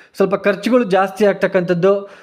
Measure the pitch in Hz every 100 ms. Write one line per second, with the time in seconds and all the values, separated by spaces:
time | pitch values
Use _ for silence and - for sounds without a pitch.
0 | - - 190 196 202 185 226 254 208 190
1 | 196 - 202 185 190 185 175 175 190 202
2 | 196 -